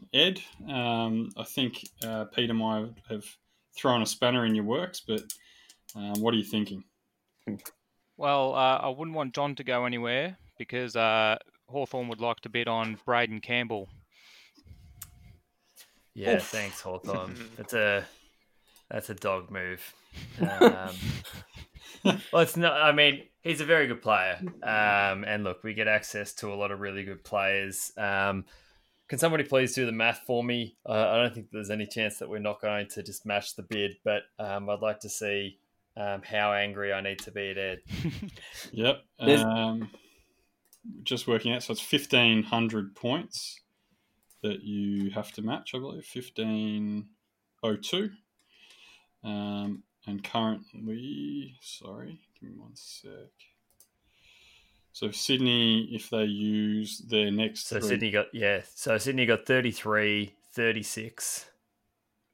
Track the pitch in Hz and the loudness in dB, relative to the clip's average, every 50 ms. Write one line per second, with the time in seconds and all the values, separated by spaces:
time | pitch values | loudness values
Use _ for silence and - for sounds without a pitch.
0 | - - - 135 160 185 190 - - - - - - 160 139 127 120 120 120 113 | -10 0 4 4 6 6 4 -2 -8 -14 -18 -16 -10 -6 -4 -2 0 0 2 2
1 | 113 113 110 113 113 - - 110 113 - - 143 131 117 - - - - - _ | 2 2 0 0 -2 -2 -6 -10 -12 -6 -2 -2 0 0 -2 -8 -14 -16 -12 _
2 | - 113 113 110 110 107 - 131 120 117 113 113 110 110 110 110 110 120 117 - | -8 -6 -4 -6 -6 -4 -2 -2 0 0 0 0 0 0 0 -2 -2 -6 -10 -16
3 | - - 113 104 - - - _ _ _ _ _ _ _ _ - - 135 123 117 | -12 -10 -10 -10 -10 -14 -20 _ _ _ _ _ _ _ _ 0 2 4 4 4
4 | 110 - - - 127 123 123 123 117 113 110 107 104 104 120 156 180 180 - - | 2 0 0 2 2 4 4 4 4 4 2 2 2 0 0 -2 -2 -4 -8 -12
5 | - - 110 107 - - - - _ - - - - - - _ _ - - 107 | -6 -4 -4 -4 -4 -8 -14 -14 _ -20 -20 -20 -20 -20 -20 _ _ -18 -12 -10
6 | 101 104 104 104 110 117 117 110 98 - - 107 104 98 98 95 - _ _ _ | -8 -6 -4 0 2 2 2 2 0 0 0 -2 -2 -2 -6 -10 -12 _ _ _
7 | _ _ _ _ _ _ _ _ _ 110 104 104 - - - _ _ _ _ _ | _ _ _ _ _ _ _ _ _ -10 -10 -8 -10 -16 -18 _ _ _ _ _
8 | _ _ _ - 147 143 143 139 131 135 131 131 131 131 131 - - 139 131 139 | _ _ _ -2 0 2 4 4 2 2 4 4 4 6 4 4 2 -2 -4 -4
9 | 160 165 160 160 143 131 - 147 143 143 139 - 135 131 127 123 123 123 123 120 | -8 -6 -4 -4 -4 -4 -2 -2 -2 -2 -2 -4 -4 -2 0 0 0 0 -2 -2
10 | 120 117 120 131 151 185 190 - - - _ - 113 - 123 123 123 120 107 117 | -2 0 0 0 -2 -4 -6 -12 -20 -20 _ -14 -10 -6 -4 -4 -4 -2 0 2
11 | 113 110 110 110 110 107 110 113 - - _ _ _ _ 127 143 131 - - 127 | 4 4 6 6 6 4 4 2 -2 -12 _ _ _ _ -6 -6 -6 -4 -4 -6
12 | 123 120 113 110 117 120 113 - - 117 110 120 117 117 113 113 113 110 110 - | -4 -6 -6 -2 -2 -2 -2 -2 -6 -6 -4 -2 0 0 0 0 -2 -2 -4 -6
13 | - - 120 120 120 110 110 104 - - 120 120 120 113 113 101 98 - - - | -2 0 2 2 2 0 -2 -8 -4 -2 -2 -2 -2 -2 -4 -6 -6 -10 -16 -20
14 | _ _ _ _ _ - - - - _ _ 294 _ - - - - - - - | _ _ _ _ _ -20 -20 -20 -20 _ _ _ _ -20 -20 -20 -20 -20 -20 -20
15 | - - - - - - - _ _ _ _ _ _ _ _ - - _ _ _ | -20 -20 -20 -20 -20 -20 -20 _ _ _ _ _ _ _ _ -20 -20 _ _ _
16 | _ _ _ 110 98 98 - 92 90 - - 110 104 98 95 - - 95 90 92 | _ _ _ -4 0 2 2 2 0 -2 -4 -4 -4 -4 -8 -10 -8 -8 -8 -8
17 | - 98 98 92 92 92 90 120 117 110 113 - 107 - 123 113 107 104 101 98 | -6 -6 -4 -4 -4 -8 -10 -12 -14 -16 -14 -16 -10 -4 0 2 4 4 2 2
18 | 95 - - _ _ _ _ _ _ _ _ _ _ _ _ - _ _ - 110 | -2 -6 -14 _ _ _ _ _ _ _ _ _ _ _ _ -20 _ _ -8 -8
19 | - - 107 92 - 101 95 92 90 87 98 95 90 90 90 87 - - - _ | -8 -8 -10 -6 -2 -2 -2 -2 -4 -8 -8 -8 -6 -6 -8 -10 -12 -18 -20 _
20 | _ _ - - - - - - 170 - - - - 214 - 185 190 - 185 - | _ _ -16 -16 -16 -14 -4 -4 -2 -2 4 6 6 6 6 4 -4 -10 -8 -6
21 | - - - - - - - - - - - - - - _ - - - - - | -6 -6 -6 -6 -10 -12 -16 -16 -18 -18 -18 -20 -20 -20 _ -20 -20 -20 -20 0
22 | - 196 175 196 - - - 170 165 165 - 170 170 165 139 147 156 151 147 147 | 2 2 2 2 -2 2 4 4 4 4 4 2 2 4 4 6 6 6 8 8
23 | 147 143 139 143 - - _ _ _ 170 160 143 151 147 165 160 143 123 117 - | 8 6 6 4 -6 -16 _ _ _ -2 -2 -2 4 6 6 6 6 4 0 -2
24 | - 110 107 98 92 92 87 90 185 175 - - - - 110 110 107 104 101 101 | 2 4 4 4 4 2 0 -2 -4 -8 -8 -6 -2 2 4 6 6 8 8 6
25 | 101 98 95 98 101 104 107 104 104 92 - - - 110 104 110 110 107 107 104 | 6 4 2 0 -2 -2 -2 -2 -2 -2 -4 -4 -6 -6 -2 0 2 4 4 2
26 | - - - 104 101 - - - - 104 101 101 101 98 101 98 101 98 95 98 | 2 -2 -6 -8 -8 -8 -10 -8 -8 -6 -4 -4 -2 -4 -4 -4 -6 -6 -6 -6
27 | 95 98 95 - - - 107 101 95 95 98 98 98 98 92 - - - - - | -8 -8 -10 -12 -8 -4 -2 2 2 2 2 2 0 -2 -6 -8 -8 -8 -4 -2
28 | 104 101 98 98 98 101 98 95 92 - - - _ _ _ _ _ _ _ _ | 0 2 4 4 4 4 2 0 -4 -8 -16 -20 _ _ _ _ _ _ _ _
29 | _ - 143 127 165 165 160 156 139 - 135 135 131 123 - 135 127 117 113 113 | _ -8 0 2 2 4 4 2 2 4 4 4 4 4 2 0 0 0 2 2
30 | 113 117 117 - - - 123 120 120 120 120 120 113 110 - _ _ - 113 107 | 2 2 0 0 -2 -2 0 0 0 0 -2 -2 -4 -6 -10 _ _ -2 2 2
31 | 110 98 110 117 123 123 120 117 101 - 98 107 104 98 107 107 104 101 - 117 | 4 4 4 4 4 2 0 -6 -12 -10 -10 -8 -4 -4 -4 -4 -4 -6 -2 -2
32 | 110 104 - - 92 73 104 107 104 107 104 - - 107 104 104 101 101 - 104 | -2 -2 -2 -6 -8 -8 -6 -4 -2 -4 -4 -2 -2 -2 -2 -2 -4 -6 -8 -12
33 | 92 107 101 - - 107 101 101 - - - - 95 - 110 104 101 101 101 - | -12 -12 -14 -12 -6 -2 -2 -2 -2 -4 -10 -12 -10 -6 -2 -2 -2 -2 -4 -4
34 | _ 110 104 101 - - _ - 107 101 98 101 101 104 104 101 107 107 104 - | _ 0 0 0 -2 -8 _ -10 -8 -6 -6 -6 -4 -4 -4 -2 0 -2 -2 -4
35 | - 104 - - 110 104 101 101 98 98 - _ _ _ _ _ _ _ _ 113 | -8 -10 -8 -6 -4 -2 -2 -2 -4 -6 -10 _ _ _ _ _ _ _ _ -6
36 | 104 101 101 98 95 - 110 104 104 104 104 101 101 104 98 101 101 101 98 95 | -4 -4 -4 -6 -6 -4 -2 0 2 2 2 2 0 -2 -2 -4 -2 -2 -2 -2
37 | 98 98 98 95 - 107 95 104 101 98 95 98 95 95 92 - - - - 82 | -2 -4 -6 -6 -10 -10 -8 -6 -6 -4 -4 -4 -4 -4 -6 -8 -10 -10 -8 -6
38 | - 160 - - 208 185 - - - - - - - - - 107 113 127 135 - | -6 -6 -6 -6 -10 -12 -14 -16 -20 -18 -16 -16 -16 -10 -4 0 2 2 0 0
39 | - _ _ - 123 135 147 143 113 110 113 113 113 113 113 113 110 104 - - | -6 _ _ 0 6 6 6 8 6 4 2 0 0 -2 -2 -4 -6 -10 -12 -20
40 | _ _ _ _ _ _ _ _ _ _ _ _ _ _ - _ _ 226 - - | _ _ _ _ _ _ _ _ _ _ _ _ _ _ -20 _ _ -16 -16 -10
41 | - - 127 117 - - 117 110 - 120 123 123 - - 113 - - - - 143 | -4 -4 -4 -2 0 0 0 2 2 0 0 0 -2 -6 -6 -6 0 2 2 2
42 | 143 - - 123 120 113 113 110 107 - 123 117 117 110 113 107 98 101 - - | 2 4 6 8 8 8 6 6 4 2 2 2 2 2 0 -2 -4 -4 -8 -6
43 | - 120 131 175 226 - - - - - - - _ _ _ _ _ _ _ _ | -2 -2 -2 -2 -4 -8 -10 -10 -10 -10 -14 -16 _ _ _ _ _ _ _ _
44 | _ _ _ _ _ _ - _ - 107 98 98 - 104 104 101 101 101 101 98 | _ _ _ _ _ _ -14 _ -4 -4 -4 -4 -6 -6 -4 -4 -2 -2 -2 -2
45 | 98 98 98 104 104 - - - 107 110 131 - - - - 127 131 139 156 160 | -2 -2 -4 -4 -8 -8 -10 -8 -6 -6 -6 -6 -8 -10 -10 -10 -10 -10 -12 -12
46 | - - - 127 123 - _ - 110 110 110 107 107 107 107 107 104 104 104 104 | -14 -12 -12 -12 -12 -8 _ -4 -2 -2 -2 -2 -2 -2 -2 -2 -2 -2 -4 -6
47 | 104 - _ _ _ _ _ _ _ _ _ _ - 113 104 107 - - 175 185 | -6 -10 _ _ _ _ _ _ _ _ _ _ -2 -2 -2 -2 -4 -4 -4 -4
48 | 214 208 - - _ _ _ _ _ _ _ _ - - - - - - - _ | -4 -4 -8 -12 _ _ _ _ _ _ _ _ -20 -20 -20 -20 -20 -20 -20 _
49 | _ _ _ _ - 110 104 104 104 104 104 104 104 101 101 95 - _ _ _ | _ _ _ _ -10 -8 -6 -4 -4 -4 -4 -4 -4 -6 -6 -8 -12 _ _ _
50 | - 104 101 98 - - - 117 113 110 107 101 - - - - 113 110 110 113 | -10 -8 -8 -8 -8 -4 -2 0 0 0 -2 -4 -8 -14 -16 -10 -8 -8 -8 -8
51 | 127 139 147 147 143 147 143 143 139 135 127 _ - - - - - 98 98 117 | -8 -8 -8 -8 -6 -6 -6 -8 -8 -10 -16 _ -16 -16 -16 -16 -14 -16 -14 -14
52 | 127 147 170 - _ _ _ _ - 90 92 98 107 117 120 - - - - - | -14 -14 -16 -18 _ _ _ _ -18 -18 -16 -18 -18 -20 -20 -20 -18 -18 -18 -18
53 | - 104 98 95 101 101 _ _ - _ _ _ _ _ _ _ - _ _ _ | -18 -18 -18 -18 -20 -20 _ _ -20 _ _ _ _ _ _ _ -20 _ _ _
54 | _ _ _ _ _ _ _ _ _ _ _ _ _ _ _ _ _ _ _ - | _ _ _ _ _ _ _ _ _ _ _ _ _ _ _ _ _ _ _ -6
55 | - 107 107 - - - 135 127 131 123 120 120 117 113 110 110 110 - 120 107 | -6 -6 -4 -4 0 2 2 4 4 4 6 6 6 6 4 4 2 -2 -6 -10
56 | - - 117 110 107 104 104 101 104 107 107 107 107 107 107 107 107 107 - - | -6 -4 0 0 0 0 0 0 0 0 2 2 2 2 0 0 -2 -4 -8 -12
57 | - 117 113 107 104 101 101 107 113 107 - - - - 113 104 117 104 120 101 | -6 2 2 4 4 4 2 2 0 -2 -2 -6 -8 -4 -4 -2 0 2 2 2
58 | 113 107 98 104 - - - 117 110 101 101 92 - - - - - 135 113 107 | 2 2 2 2 0 0 -2 0 2 2 2 2 -2 -8 -12 -6 0 2 2 2
59 | - 135 131 131 123 110 113 104 - - 131 127 123 120 107 - - 107 107 107 | 2 0 2 4 6 6 4 4 4 4 4 4 4 2 -2 -2 -2 2 2 4
60 | 107 104 104 104 104 101 - _ _ _ - 123 117 113 110 110 104 - - 110 | 4 4 2 2 0 -4 -8 _ _ _ -4 0 2 2 2 0 -4 -6 -6 -8
61 | 110 113 - - - - - - - - _ _ _ _ _ _ _ _ _ _ | -8 -10 -10 -8 -6 -6 -6 -6 -10 -14 _ _ _ _ _ _ _ _ _ _
62 | _ _ _ _ _ _ | _ _ _ _ _ _